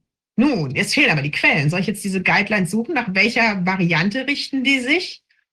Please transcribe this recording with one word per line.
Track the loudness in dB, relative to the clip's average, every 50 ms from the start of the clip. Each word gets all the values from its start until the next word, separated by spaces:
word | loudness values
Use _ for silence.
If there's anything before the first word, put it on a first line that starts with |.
| _ _ _ _ _ _ 0
Nun, | 2 2 2 2 0 -2 -2 -2
jetzt | -2 -2 0 0
fehlen | 2 2 2
aber | 2 0 -2
die | -4
Quellen. | -2 0 0 2 2 2 2 0
Soll | 0 0
ich | -2
jetzt | -2 -4 -4 -4
diese | -4 -4 -2
Guidelines | 0 2 2 2 2 0 0 0 0 0
suchen? | -2 -2 -2 -2 -2
Nach | -4 -2 -2 0
welcher | 2 2 2 2 2 2 2 0 0 -2
Variante | -2 0 0 0 2 2 2 0 0 -2 -2 -4
richten | -4 -4 -4 -4 -4 -2 -2 0
die | 2 0 0
sich? | 0 0 0 0 -2 -4 -12 -18 _ _ _ _ _ _